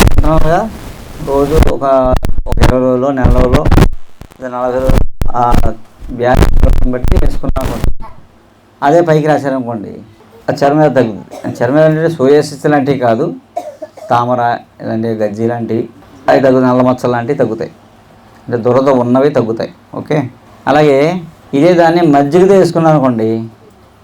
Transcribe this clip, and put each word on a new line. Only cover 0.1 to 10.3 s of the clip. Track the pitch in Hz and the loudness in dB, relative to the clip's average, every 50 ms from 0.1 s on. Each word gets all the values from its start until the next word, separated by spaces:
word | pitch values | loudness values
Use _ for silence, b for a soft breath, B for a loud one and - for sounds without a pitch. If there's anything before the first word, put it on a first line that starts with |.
| - - 147 151 160 160 - 156 165 185 220 220 - - - - - - - - - - - 143 | 4 4 4 4 4 4 4 4 2 0 -2 -4 -8 -12 -16 -16 -18 -18 -18 -18 -16 -12 -8 -4
రోజు | 139 139 143 139 156 156 - - - | -2 0 0 0 2 2 2 2 0
ఒక, | - 135 135 135 135 131 127 127 - - - - - - - | 0 -2 0 0 0 2 0 0 0 0 0 0 0 0 0
ఒక | - - - | 0 2 2
ఇరవై | - 123 127 127 | 2 2 2 0
రోజులు, | 127 127 123 127 143 139 131 | 0 0 0 -2 -2 -2 0
నెల | 123 127 123 131 | 0 2 2 2
రోజులు, | 131 123 123 143 160 143 - - - - - - - - - - - - - - | 2 2 2 2 2 2 2 2 2 2 0 -2 -6 -10 -14 -18 -20 -20 -18 -14
లేదా | 127 127 123 | -14 -10 -8
నలభై | 123 123 127 123 127 131 | -6 -4 -4 -2 -2 0
రోజులు | 127 123 123 - - - - - - - 123 | 2 2 4 2 2 2 2 2 2 2 2
ఆ | 123 120 120 120 - 113 113 113 - - _ - - - 123 117 | 2 2 4 4 4 2 0 -4 -10 -20 _ -18 -16 -14 -8 -4
వ్యాధి | 120 123 127 - - - 120 120 127 127 127 - - 123 123 | -2 0 2 2 4 4 6 6 6 6 4 4 4 2 2
బట్టి | 123 127 127 123 - 143 | 0 0 2 2 4 2
వేసుకున్నాం | 131 - - - 135 - 135 127 | 2 2 0 0 -2 -2 -2 -2
అనుకోండి, | 127 127 - - 113 107 - - - - - - - _ _ _ _ _ _ _ _ _ _ 139 143 | -4 -4 -2 0 0 0 0 -2 -6 -12 -18 -20 -20 _ _ _ _ _ _ _ _ _ _ 0 2
అదే | 156 170 175 160 | 2 2 2 2
పైకి | 156 156 147 151 | 2 0 2 0
రాశారనుకోండి | 147 - 135 139 135 131 120 117 117 110 95 95 90 92 101 - - _ - - | 0 -2 -2 -4 -4 -4 -6 -6 -8 -10 -10 -12 -14 -16 -18 -20 -20 _ -20 -20